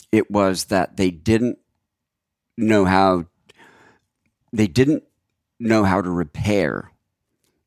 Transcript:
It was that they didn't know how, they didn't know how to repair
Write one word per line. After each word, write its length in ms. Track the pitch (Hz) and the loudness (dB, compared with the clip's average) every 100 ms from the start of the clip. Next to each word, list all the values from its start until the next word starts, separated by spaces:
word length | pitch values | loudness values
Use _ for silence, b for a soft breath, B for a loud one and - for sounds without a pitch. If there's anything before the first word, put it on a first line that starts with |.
| B | B
It 200 | 107 101 | -2 0
was 340 | 104 98 90 - | 0 0 -2 -4
that 300 | 98 85 - | -4 -4 -2
they 140 | 95 | -4
didn't 480 | 82 80 113 120 - _ _ _ _ _ _ _ _ _ - | -2 -2 0 0 -6 _ _ _ _ _ _ _ _ _ -4
know 280 | 110 107 | 0 2
how, 420 | 95 95 98 90 85 _ _ b b b b b b _ _ _ _ | 2 2 2 0 -4 _ _ b b b b b b _ _ _ _
they 140 | 113 107 | -2 0
didn't 380 | 98 135 160 - _ _ _ _ - | 2 2 0 -4 _ _ _ _ -8
know 240 | 113 110 | 0 2
how 160 | 98 92 | 2 0
to 100 | 90 | 0
repair 840 | 87 82 - 104 104 78 50 50 _ _ _ _ _ _ _ | -4 -6 -6 -2 0 -2 -4 -12 _ _ _ _ _ _ _